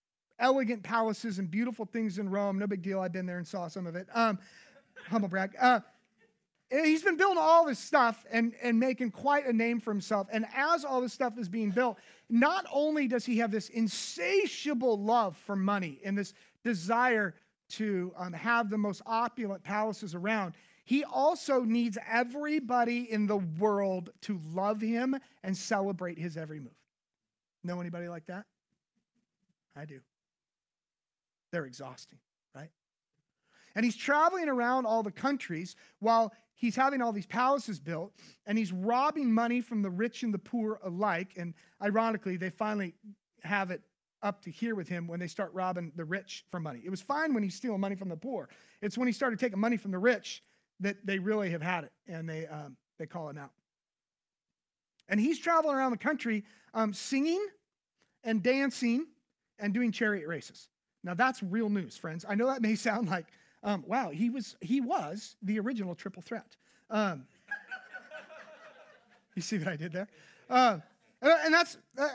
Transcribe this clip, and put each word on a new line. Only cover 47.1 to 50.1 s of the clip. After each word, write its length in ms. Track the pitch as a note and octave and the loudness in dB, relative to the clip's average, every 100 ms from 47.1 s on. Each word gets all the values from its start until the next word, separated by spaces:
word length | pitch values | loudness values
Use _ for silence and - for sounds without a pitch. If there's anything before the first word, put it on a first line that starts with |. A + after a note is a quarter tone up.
| D4 D#4+ | 0 2
when 100 | A#3+ | 0
he's 120 | G3 - | 0 -4
stealing 260 | B3+ G3 | -4 -2
money 140 | G3 F#3+ | -2 -4
from 120 | F#3+ | -8
the 80 | D#3+ | -8
poor. 320 | B3+ G#3+ B2 - - - | -6 -8 -8 -16 -20 -8
It's 160 | G3+ A#3 | -6 -2
when 100 | B3 | 0
he 40 | |
started 260 | A3 C4 G#3+ | 0 0 0
taking 220 | B3 F#3+ | -2 0
money 160 | A3 A#3 | 0 0
from 160 | G3 | -2
the 80 | F3+ | 0
rich 420 | A3+ | 2